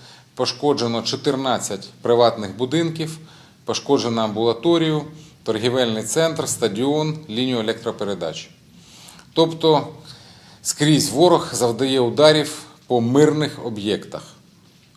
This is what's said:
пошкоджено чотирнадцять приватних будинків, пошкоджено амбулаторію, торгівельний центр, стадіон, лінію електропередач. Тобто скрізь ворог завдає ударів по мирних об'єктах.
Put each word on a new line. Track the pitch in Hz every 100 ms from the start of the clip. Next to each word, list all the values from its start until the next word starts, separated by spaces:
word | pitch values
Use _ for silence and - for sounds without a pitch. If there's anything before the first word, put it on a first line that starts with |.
| - - _ -
пошкоджено | 135 - 147 123 117 117
чотирнадцять | - 131 147 131 131 104 - 98 - -
приватних | 117 120 117 113 101 98
будинків, | 123 160 165 160 156 - - - - _ -
пошкоджено | 110 - 139 117 113
амбулаторію, | 110 104 117 117 170 170 160 151 147 - - -
торгівельний | - 110 120 127 117 110
центр, | 113 160 165 147 131
стадіон, | - 113 101 135 151 156 156 -
лінію | 110 131 120
електропередач. | 107 110 113 - 101 92 82 78 - - _ - - - - - -
Тобто | 160 165 160 160 143 120 - - - - - - -
скрізь | - - 147 139 107
ворог | 120 175 165 -
завдає | 120 120 113 135 131
ударів | 120 113 151 156 147 - - - -
по | 123
мирних | 117 139 151 151 143 - 120
об'єктах. | 104 101 95 - - - - _ _ _ _ _